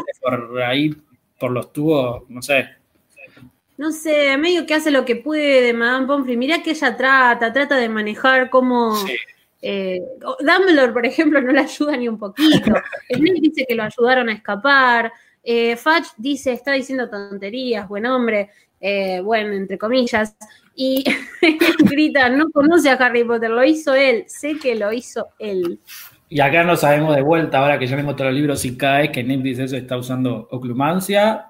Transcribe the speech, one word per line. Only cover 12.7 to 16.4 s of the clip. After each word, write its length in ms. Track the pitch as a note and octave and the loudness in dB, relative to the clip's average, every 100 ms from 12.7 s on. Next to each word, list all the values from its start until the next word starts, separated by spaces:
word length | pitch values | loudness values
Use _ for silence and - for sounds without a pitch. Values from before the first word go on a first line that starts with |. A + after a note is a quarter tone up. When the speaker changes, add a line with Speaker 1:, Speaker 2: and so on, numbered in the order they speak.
| G#3+ - - | 0 -2 -12
Speaker 2:
<laughs> 100 | - | -6
Speaker 1:
Snape 300 | B3+ E4 F4+ | 0 2 0
dice 240 | D4+ D4 C4 | -4 -6 -4
que 80 | A3+ | -4
lo 80 | |
ayudaron 440 | G#3+ - A#3+ B3+ A#3 | -4 -2 2 2 0
a 60 | |
escapar. 800 | G#3+ - G3+ C#4 C#4 B3+ A#3 A3+ - _ _ | -4 -6 -4 2 4 4 2 0 -6 _ _
Eh, 360 | - A#3 A#3 A#3 | -4 0 0 0
Fudge 320 | D#4 E4 - - | 2 2 0 -8
dice, 340 | A#3+ C#4 | -6 -4